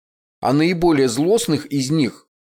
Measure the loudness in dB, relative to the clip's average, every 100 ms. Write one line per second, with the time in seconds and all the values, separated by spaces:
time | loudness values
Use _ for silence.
0 | _ _ _ -6 -2 0 0 2 2 2
1 | 2 0 0 0 0 -4 -2 -6 -2 -2
2 | -2 -4 _ _